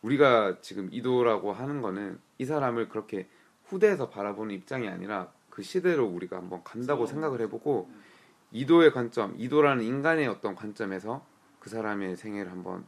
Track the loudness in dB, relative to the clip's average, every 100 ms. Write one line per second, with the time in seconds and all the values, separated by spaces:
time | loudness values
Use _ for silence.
0 | 0 6 8 8 4 -2 -8 -10 -8 -4
1 | 0 4 4 2 0 -4 -6 -6 -4 -6
2 | -8 -12 _ _ -4 -2 0 -2 -4 -6
3 | -8 -10 -10 _ _ _ _ 2 4 4
4 | -4 -4 -6 -6 -8 -8 -8 -6 -6 -8
5 | -6 -6 -8 _ _ -14 -6 0 2 2
6 | 0 -2 -8 -10 -10 -12 -10 -8 -2 0
7 | 0 -2 -4 -4 -6 -4 -2 -2 -4 -16
8 | -20 -20 _ _ _ -8 6 8 8 6
9 | -2 -2 -4 -4 0 4 6 4 0 0
10 | 0 2 0 -2 -6 -6 -10 -8 -6 -6
11 | -6 -8 -10 _ _ _ -10 -6 -4 -4
12 | -4 -6 -8 -8 -8 -10 -10 -12